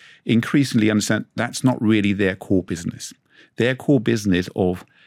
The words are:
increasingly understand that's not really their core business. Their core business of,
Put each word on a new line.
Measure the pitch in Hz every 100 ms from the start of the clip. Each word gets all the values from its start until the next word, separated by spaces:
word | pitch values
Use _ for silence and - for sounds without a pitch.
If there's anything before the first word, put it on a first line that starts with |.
| - - -
increasingly | 117 - 151 131 120 107
understand | 104 - 107 - -
that's | 117 -
not | 131 123
really | 110 110 101
their | 98 95 95
core | - 95
business. | - 85 87 - - - _ _ _ -
Their | 117
core | 131 - 139
business | 117 113 104 90 92 -
of, | 92 90 - _